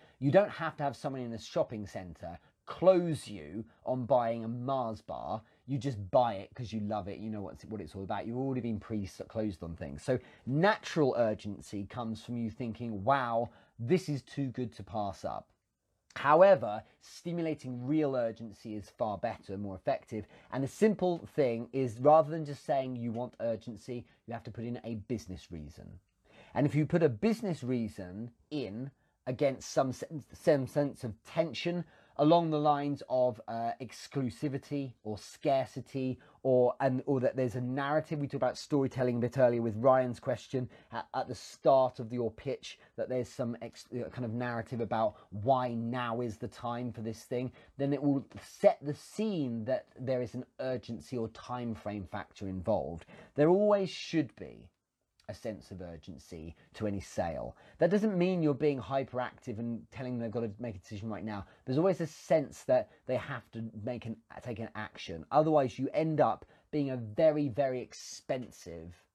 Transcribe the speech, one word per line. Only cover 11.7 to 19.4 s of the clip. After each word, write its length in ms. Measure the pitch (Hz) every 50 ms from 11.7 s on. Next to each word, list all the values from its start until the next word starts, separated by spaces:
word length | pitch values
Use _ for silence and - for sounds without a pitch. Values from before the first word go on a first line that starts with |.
| - 101 101
comes 400 | - - 127 117 113 110 107 -
from 100 | - 123 120
you 120 | 117 110
thinking, 540 | 107 - 127 117 104 - 120 117 107 98 95
"Wow, 480 | 123 139 139 127 120 117 113 120 - - - _ _ _ -
this 320 | 117 117 180 180 185 -
is 140 | 147 131 -
too 240 | - - 143 139 127
good 260 | 113 127 123 110 -
to 100 | - 101
pass 400 | - 120 110 101 98 - - -
up." 240 | 78 53 50 - - _ _ _ _ _ _ _ _ _ _ _ _ -
However, 680 | - - 143 151 165 185 202 190 131 120 107 104 110 - - _ _
stimulating 840 | _ - - - - 175 170 175 165 160 151 143 - 127 127 123 123
real 300 | 131 151 156 151 139 131
urgency 580 | 127 117 113 107 - 117 110 98 - - 117 107
is 160 | 107 98 -
far 300 | - - 120 107 101 92
better, 400 | - 113 101 -